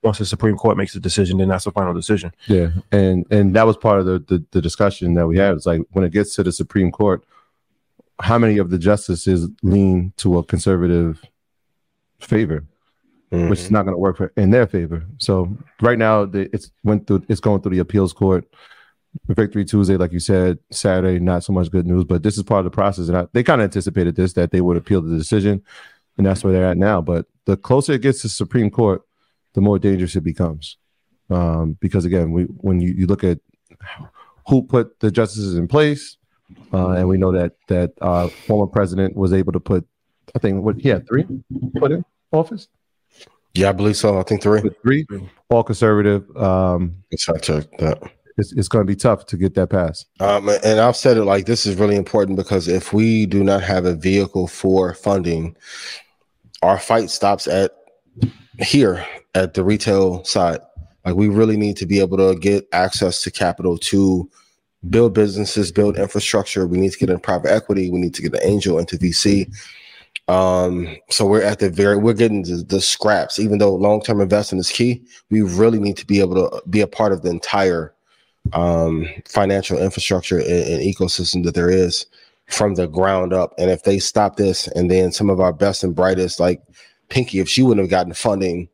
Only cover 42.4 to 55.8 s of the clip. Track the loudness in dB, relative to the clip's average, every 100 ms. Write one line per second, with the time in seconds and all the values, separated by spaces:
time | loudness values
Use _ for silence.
42.4 | -2 -8 -18 _ _ _ _ _ -20 _
43.4 | _ 0 0 2 0 2 0 0 0 -2
44.4 | 2 2 0 -2 0 0 -2 -12 -16 _
45.4 | _ 0 0 0 2 4 4 0 -4 -2
46.4 | 0 2 2 0 -4 -8 _ -10 -4 -4
47.4 | -2 -4 -4 -4 -2 -2 -8 _ _ -6
48.4 | -4 -2 0 0 0 0 0 0 -2 -2
49.4 | -2 0 0 0 -2 -6 -18 _ 0 0
50.4 | 2 0 2 4 4 2 2 2 4 0
51.4 | 0 -2 -2 0 2 2 0 0 0 -2
52.4 | -2 -4 -2 -4 -2 0 2 2 0 0
53.4 | 2 0 0 -2 0 -2 0 0 0 -2
54.4 | -6 -4 0 2 0 -2 -2 0 -2 -4
55.4 | -6 -12 -20 -18